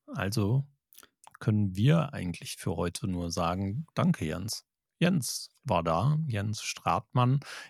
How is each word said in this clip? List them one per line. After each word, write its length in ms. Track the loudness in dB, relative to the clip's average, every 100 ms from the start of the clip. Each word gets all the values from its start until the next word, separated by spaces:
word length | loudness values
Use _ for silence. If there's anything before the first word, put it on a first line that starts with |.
| -10
Also 580 | -4 -2 0 2 2 0 _ _ -20 -20 _ -20 -6
können 360 | 0 2 2 2
wir 360 | 4 4 2
eigentlich 440 | -4 -6 -6 -10 -8
für 180 | -4 -2
heute 300 | -2 -2 -4
nur 240 | -4 -4
sagen: 560 | -2 0 0 -2 -4 -6 0
„Danke, 300 | 2 2 0
Jens.“ 400 | -4 -6 -8 -12 _ _ 0
Jens 500 | 2 2 -2 -8 -12 _
war 200 | 0 0
da, 340 | 2 2 2 2 0
Jens 340 | -2 -2 -4
Stratmann 760 | -6 -4 0 0 0 2 2 2 -2 -14